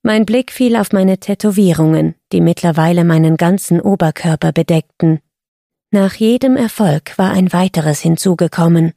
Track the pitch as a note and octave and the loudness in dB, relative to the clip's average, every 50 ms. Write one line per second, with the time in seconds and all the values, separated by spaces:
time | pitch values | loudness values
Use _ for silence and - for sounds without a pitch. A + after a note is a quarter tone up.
0 | - A3+ G#3+ A3 A3 F3+ A3 B3+ B3+ - - - B3+ A#3+ A#3 A3+ G3 - - G3 | -2 0 0 0 0 0 0 -2 -2 -4 -4 -2 0 0 2 0 -2 0 0 0
1 | F#3+ F#3+ F#3+ F#3 - - G3+ _ - G#3+ F#3+ G#3 G3+ F3+ E3 D#3 D#3+ D#3 D#3+ D#3+ | 2 2 0 -2 -4 -6 -6 _ -2 -2 0 2 2 2 2 2 2 2 2 0
2 | D#3+ D#3+ D#3+ _ _ _ - F3 E3+ E3 E3+ - - E3+ D#3 E3 D#3+ E3 F3 F3 | 0 -2 -4 _ _ _ 0 2 2 2 0 0 -2 -2 0 2 0 2 2 2
3 | E3+ E3+ E3 D#3+ D#3+ D#3+ D#3+ D#3+ E3+ E3+ F#3+ G3 - - E3+ E3+ - G#3 G3 - | 2 2 2 4 4 2 2 2 0 0 0 -2 -2 -2 -2 0 0 0 0 0
4 | F3+ D#3 - - - E3 D#3+ - - D#3+ D3 E3+ D#3+ - E3+ D#3+ - _ _ _ | 0 -2 -2 -2 -4 -4 -2 0 -2 -2 -2 -2 -2 0 -2 -2 -2 _ _ _
5 | F3 E3 D#3+ D3+ _ _ _ _ _ _ _ _ _ _ _ _ _ _ - G3+ | 0 0 0 -2 _ _ _ _ _ _ _ _ _ _ _ _ _ _ 0 0
6 | G3 G3 - - A3 A3 A#3+ B3 C4+ C4 B3+ C4+ A#3+ G#3+ - - G#3+ F3 D3 D#3 | 0 0 -2 -2 0 0 0 2 0 0 0 0 -2 -4 -2 -2 0 0 0 -2
7 | _ - - - F#3+ F#3+ G3 F#3+ F#3 F3+ - F3 F#3 F#3 - E3+ D3+ D#3 D3 - | _ -8 -4 -2 -2 0 0 0 0 0 0 0 -2 0 -2 -2 -2 -2 -2 -2
8 | - E3 E3 - - F#3+ F3 - F3 D#3+ - - E3+ E3+ E3+ E3+ E3+ E3 - | 0 -2 -2 0 0 -2 0 0 -2 -4 0 0 0 2 2 2 2 0 -4